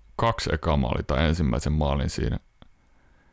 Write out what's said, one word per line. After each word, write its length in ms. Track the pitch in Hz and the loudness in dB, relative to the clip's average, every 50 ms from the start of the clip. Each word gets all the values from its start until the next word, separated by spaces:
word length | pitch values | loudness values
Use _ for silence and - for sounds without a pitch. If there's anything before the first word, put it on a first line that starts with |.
| _ - - | _ -14 -4
kaksi 380 | - 117 117 113 - - - 78 | 0 0 0 0 0 -2 -2 -2
ekaa 220 | 80 - 82 76 | 0 2 2 2
maalia 260 | 71 64 58 - - | 2 2 0 -2 -4
tai 260 | - - 69 67 80 78 | -2 -2 0 2 2 2
ensimmäisen 440 | 80 85 80 65 58 67 - 73 | 2 2 0 0 0 0 0 0
maalin 380 | 76 78 73 71 69 71 73 76 | 0 0 0 0 0 0 -2 -2
siinä, 280 | - - - - - - - _ _ _ - - - _ _ _ _ _ _ _ - _ _ _ | -2 -2 -2 -2 -4 -6 -8 _ _ _ -20 -20 -20 _ _ _ _ _ _ _ -20 _ _ _